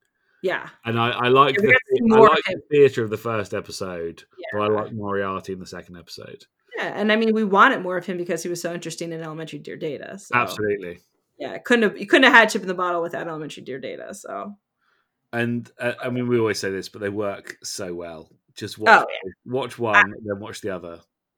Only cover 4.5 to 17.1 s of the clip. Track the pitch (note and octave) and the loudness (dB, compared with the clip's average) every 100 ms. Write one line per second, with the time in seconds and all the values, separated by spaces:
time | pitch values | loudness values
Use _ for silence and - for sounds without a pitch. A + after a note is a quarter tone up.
4.5 | G#2 G#2 G#2 G#2 A#2 G2+ G2 G2 F#2+ F#2 | -2 0 0 -2 -6 -4 -4 -2 -6 -8
5.5 | F#2+ F2+ F2 F2 F2 D#2 - - - _ | -12 -12 -16 -16 -20 -18 -18 -18 -20 _
6.5 | _ _ A#4+ F3 - G#3 A3 A3+ A3 G#3+ | _ _ -8 -6 -2 0 2 2 2 2
7.5 | G3 A#3+ A#3 F#3 F3+ F3 F3+ F3 E3+ F3 | 6 6 4 -4 -6 -6 -6 -4 -6 -6
8.5 | E3+ E3+ E3+ E3 D#3+ E3+ E3 D#3+ D#3 D#3+ | -6 -6 -8 -10 -10 -10 -10 -10 -12 -12
9.5 | D3 - - D#3+ C3+ - G3 - B2 G#2+ | -14 -14 -10 -8 -8 -12 -16 -2 0 0
10.5 | - G#2+ G2+ F2+ F2 _ _ _ - B2+ | 0 -2 -2 -4 -14 _ _ _ -14 -10
11.5 | F#2+ - A#3+ G#3+ E3 G3+ E4 B3+ A#3 A3 | -6 2 4 4 0 2 6 8 8 6
12.5 | A3 F#3 F#3 F3+ F3 E3+ E3+ E3 D#3 D3+ | 2 -4 -4 -2 -2 -4 -6 -8 -8 -10
13.5 | - C3 C3 B2 D2+ A#1+ G2 - G2 G2+ | -12 -12 -10 -10 -12 -14 -16 -12 -10 -10
14.5 | G#3 _ _ _ _ _ _ - A#2+ A#2+ | -14 _ _ _ _ _ _ -8 -4 -2
15.5 | A#2+ A2+ - B2 - C3 B2 B2 B2 A2+ | -2 -8 -6 -6 -4 -4 -4 0 2 2
16.5 | G2 G2+ F#2+ F#2 A2 G2+ | 0 -4 -6 -8 -8 -6